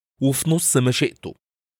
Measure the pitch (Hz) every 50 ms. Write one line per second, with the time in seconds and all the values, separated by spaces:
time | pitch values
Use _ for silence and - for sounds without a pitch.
0 | _ _ _ _ - 160 131 - - 160 160 170 - - - 135 123 127 123 -
1 | 151 - - _ - 90 - - _ _ _ _ _ _ _